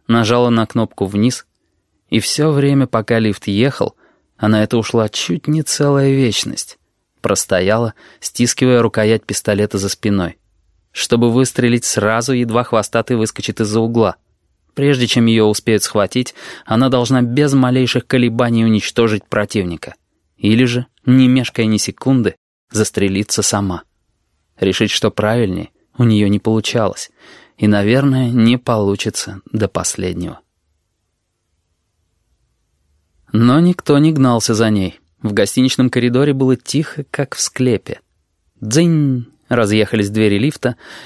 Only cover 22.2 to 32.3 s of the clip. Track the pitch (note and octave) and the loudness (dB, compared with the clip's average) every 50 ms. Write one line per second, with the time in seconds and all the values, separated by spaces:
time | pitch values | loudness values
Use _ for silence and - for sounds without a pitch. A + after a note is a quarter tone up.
22.2 | A2 F#2+ - _ _ _ _ _ _ _ - G#2 G#2+ - - - G2+ G2 F#2+ G2 | 0 -2 -4 _ _ _ _ _ _ _ -2 -2 -2 0 0 -2 -2 0 0 -2
23.2 | G#2 - - - G2+ - - G#2 G2+ F#2+ F2+ F2 - _ _ _ _ _ _ _ | -2 -2 -4 -2 -2 -2 -2 -2 -2 -4 -6 -8 -12 _ _ _ _ _ _ _
24.2 | _ _ _ _ _ _ _ _ F#2+ G2 F#2+ - A2+ G#2 - - - G#2 - - | _ _ _ _ _ _ _ _ -2 -2 0 0 -2 -2 -2 -2 -2 -2 -2 -2
25.2 | G2+ G#2 A2+ B2 A#2 F#2+ F2+ E2+ - - _ _ _ _ _ - B2 A#2 A2 G#2 | -2 0 0 0 -2 -2 -4 -6 -8 -12 _ _ _ _ _ 0 2 2 4 2
26.2 | G#2 G2+ G2+ G2+ - A#2 A2 A2 G#2+ - - A#2+ G#2+ F#2+ - - - - _ _ | 2 2 0 0 0 0 0 0 -2 -2 -2 -2 -2 -2 -4 -6 -12 -16 _ _
27.2 | - - - - - _ _ - G#2+ G#2 G#2 G#2 G2+ G#2 A#2+ C3+ C#3 C#3 C3 C3 | -20 -20 -20 -20 -20 _ _ -2 0 2 2 2 2 2 2 2 2 2 0 0
28.2 | B2+ A#2+ B2 B2 A2 A#2 B2 B2 - - A#2+ A2 G#2 G2 G2 - - A2+ - - | 0 0 2 2 4 4 2 2 0 -2 0 0 0 0 -2 -2 -4 -6 -6 -6
29.2 | - G2+ G2+ G2 - - - G#2+ G#2+ F#2+ - F2 F2+ - - - F#2+ F#2 F2+ F2 | -10 -10 -12 -16 -12 -8 -4 -4 -4 -2 -4 -4 -4 -4 -6 -6 -6 -6 -6 -6
30.2 | F2 D#2+ D#2 - _ _ _ _ _ _ _ _ _ _ _ _ _ _ _ _ | -8 -10 -12 -14 _ _ _ _ _ _ _ _ _ _ _ _ _ _ _ _
31.2 | _ _ _ _ _ _ _ _ _ _ _ _ _ _ _ _ _ _ _ _ | _ _ _ _ _ _ _ _ _ _ _ _ _ _ _ _ _ _ _ _
32.2 | _ _ | _ _